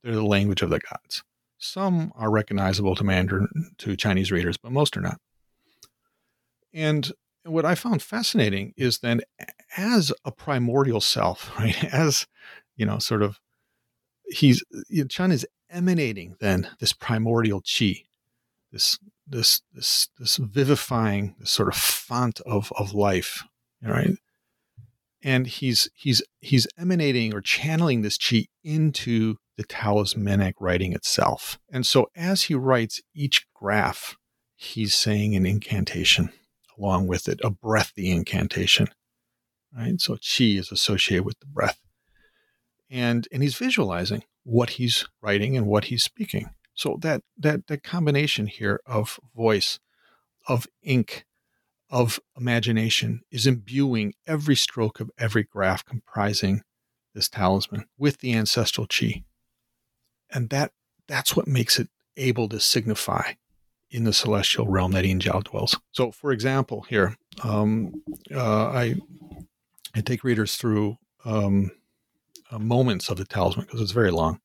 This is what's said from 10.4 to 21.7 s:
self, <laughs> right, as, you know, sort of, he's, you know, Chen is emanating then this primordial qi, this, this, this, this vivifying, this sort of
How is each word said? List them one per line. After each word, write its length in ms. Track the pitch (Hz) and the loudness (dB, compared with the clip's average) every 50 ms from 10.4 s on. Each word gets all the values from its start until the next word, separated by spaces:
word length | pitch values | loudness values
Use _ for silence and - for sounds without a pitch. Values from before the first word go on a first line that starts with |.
| - - 143 127 120 120 120 139 139 139 117 107 | -6 -2 -2 0 0 2 2 2 2 4 2 2
self, 500 | - - - - 101 87 - - - - - | 0 0 0 2 0 0 0 -2 -10 -12 -4
<laughs> 40 | - | -2
right, 240 | 110 113 90 - - | 0 0 0 0 -2
as, 420 | 160 - 135 165 151 131 - - _ _ _ - - - - _ _ _ | 0 2 2 2 4 2 0 -2 _ _ _ -20 -20 -20 -20 _ _ _
you 100 | - 110 | -2 -2
know, 140 | 104 104 107 | -2 0 -2
sort 240 | - - 117 104 104 | -2 0 2 2 2
of, 160 | 101 104 _ _ _ _ _ _ _ _ _ _ _ _ _ _ _ _ _ _ | 0 0 _ _ _ _ _ _ _ _ _ _ _ _ _ _ _ _ _ _
he's, 380 | 403 - - 151 139 123 - - _ - 98 - | -12 0 4 6 6 6 6 2 _ -16 -16 -12
you 140 | _ 220 165 | _ -2 -2
know, 60 | 139 | -2
Chen 240 | 127 - - 180 185 | -2 -4 -2 0 2
is 160 | 170 123 - - _ _ _ _ | 2 0 -2 -8 _ _ _ _
emanating 680 | 175 175 175 185 180 165 147 117 107 98 85 90 90 _ | -6 -2 0 0 2 2 0 -2 -4 -8 -12 -14 -12 _
then 300 | 113 101 95 92 95 - - _ | 0 0 2 0 0 -4 -8 _
this 140 | 120 - - | -4 -4 -4
primordial 680 | _ - - 117 110 110 113 117 117 113 110 101 95 | _ -4 -2 -2 0 0 2 2 2 2 2 0 -2
qi, 440 | - - - - 110 101 90 - _ _ _ _ _ _ _ _ _ _ _ _ _ _ | -4 -4 -2 0 2 0 0 -2 _ _ _ _ _ _ _ _ _ _ _ _ _ _
this, 280 | - - - - - - 196 208 _ _ _ | -4 -2 0 0 0 -4 _ -20 _ _ _
this, 360 | 151 135 117 110 - - - _ _ _ | -8 -6 0 2 2 2 2 _ _ _
this, 360 | - - - - - - - _ _ | -6 -2 -2 0 0 0 -2 _ _
this 180 | 123 - - | -2 -2 -2
vivifying, 1000 | - 131 104 101 143 135 135 147 131 - - 127 117 113 107 101 101 101 98 - _ | -2 -2 -2 0 0 4 4 2 2 2 -2 0 2 2 2 2 0 -2 -4 -8 _
this 120 | - - | -4 -2
sort 180 | - - 104 | 0 0 0
of 60 | - | 0